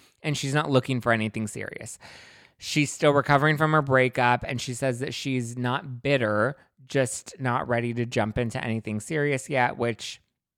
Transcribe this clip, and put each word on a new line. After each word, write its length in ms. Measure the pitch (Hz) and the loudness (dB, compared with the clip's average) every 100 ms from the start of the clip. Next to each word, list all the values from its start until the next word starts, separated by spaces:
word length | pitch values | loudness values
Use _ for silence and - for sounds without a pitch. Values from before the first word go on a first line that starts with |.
| _ _ | _ _
and 120 | 160 135 | -6 -4
she's 200 | 139 147 | 0 0
not 160 | 151 | 2
looking 280 | 131 131 127 | 2 2 0
for 120 | 117 | 0
anything 340 | 113 110 110 107 | 0 0 -4 -6
serious. 540 | - - - - - - - - - - _ | -8 -10 -12 -14 -16 -18 -20 -20 -20 -20 _
She's 340 | - 151 143 | -4 0 0
still 200 | - 151 | 2 4
recovering 440 | 143 135 143 151 151 | 4 6 6 6 4
from 140 | 156 | 4
her 120 | 156 | 4
breakup, 600 | 139 131 127 131 123 123 | 4 4 4 4 2 2
and 160 | - 127 | 0 -6
she 140 | - | -6
says 260 | 120 135 120 | -4 -2 -2
that 140 | 151 | -6
she's 440 | - 139 127 117 123 | -6 -4 -2 -2 -4
not 460 | 123 135 156 120 | -2 -2 -4 -6
bitter, 540 | 139 139 110 104 120 - _ _ 131 | 0 2 2 2 0 -2 _ _ -4
just 460 | 139 123 - - - | 0 0 -2 -12 -6
not 280 | 131 123 131 | -2 -2 0
ready 240 | 120 120 | 0 0
to 120 | 117 120 | -2 -2
jump 320 | 123 107 123 | 0 0 0
into 240 | 117 127 | -2 -4
anything 380 | 123 110 110 107 | -4 -4 -4 -6
serious 500 | - 156 143 131 - | -4 -2 0 -2 -2
yet, 280 | 135 123 - | 0 0 0
which, 440 | 120 110 - - _ _ _ | -2 -4 -8 -14 _ _ _